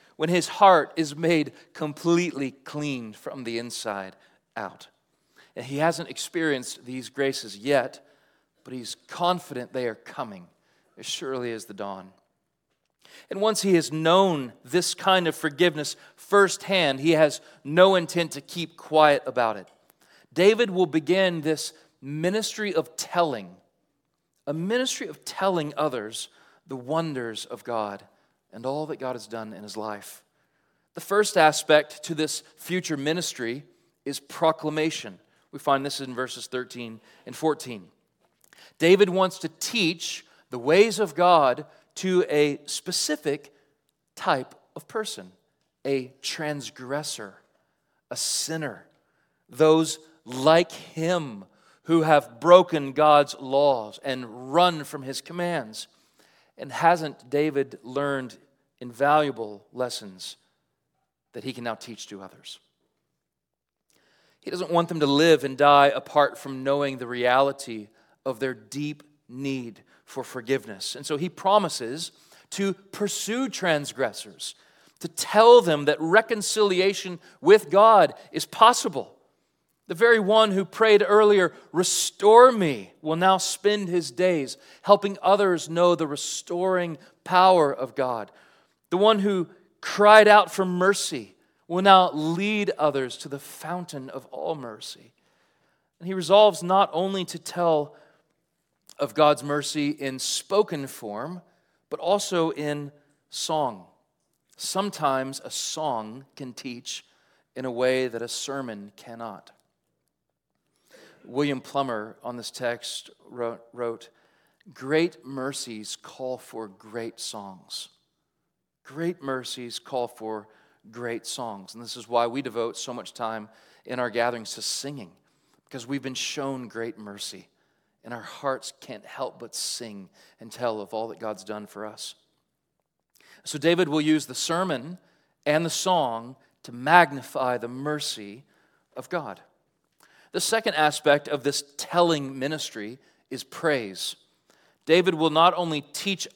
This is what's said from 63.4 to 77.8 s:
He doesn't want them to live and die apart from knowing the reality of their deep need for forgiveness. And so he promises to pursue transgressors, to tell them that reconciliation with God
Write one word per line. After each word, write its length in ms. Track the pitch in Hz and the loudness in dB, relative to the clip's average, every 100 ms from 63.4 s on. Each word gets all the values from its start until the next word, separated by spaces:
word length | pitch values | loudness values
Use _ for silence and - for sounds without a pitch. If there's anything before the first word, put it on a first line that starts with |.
| _ _ _ _ _ _ _ _ _ _ | _ _ _ _ _ _ _ _ _ _
He 100 | - | -12
doesn't 200 | 180 156 | -10 -2
want 180 | 170 170 | 0 0
them 120 | 160 | 0
to 60 | 143 | 2
live 380 | 143 165 147 | 4 6 6
and 140 | 135 131 | 2 2
die 300 | 143 143 143 | 6 8 6
apart 500 | 135 - 147 139 - | 2 -2 2 2 -2
from 260 | 139 131 | -12 -6
knowing 320 | 135 143 139 131 | -2 -2 -2 -6
the 100 | 120 | -8
reality 800 | 123 123 127 139 135 123 110 104 _ _ _ | -2 2 4 2 -2 -12 -12 -14 _ _ _
of 160 | 135 117 | -10 -6
their 140 | 131 | -6
deep 480 | 117 110 139 147 147 _ _ _ | -8 -12 -8 -8 -10 _ _ _
need 540 | 127 139 131 117 101 _ _ _ | -10 -6 -6 -10 -18 _ _ _
for 180 | 135 | -12
forgiveness. 720 | 120 127 117 135 113 95 - - | -10 -12 -4 -4 -4 -12 -12 -12
And 80 | |
so 140 | 143 147 | -8 -6
he 100 | 175 | -6
promises 840 | - 190 208 175 - 117 151 170 _ _ _ - | -2 2 2 2 -6 -8 -10 -12 _ _ _ -12
to 220 | - 196 | -4 -2
pursue 800 | 185 _ - 208 - 202 240 262 | -4 _ -6 -6 -4 -4 -4 -4
transgressors, 1040 | - 185 147 135 127 120 - 104 - - - _ _ _ - | -2 0 0 -2 -4 -6 -6 -18 -14 -14 -14 _ _ _ -14
to 80 | 170 | -12
tell 520 | - - 208 226 240 | -8 0 6 10 10
them 240 | 170 147 | 8 2
that 160 | 143 147 | 2 0
reconciliation 1200 | 160 208 226 214 - 220 202 180 190 196 185 170 - _ | 4 2 2 -4 -4 0 2 2 0 -2 -10 -14 -18 _
with 280 | 180 208 147 | 8 8 8
God 440 | 190 | 6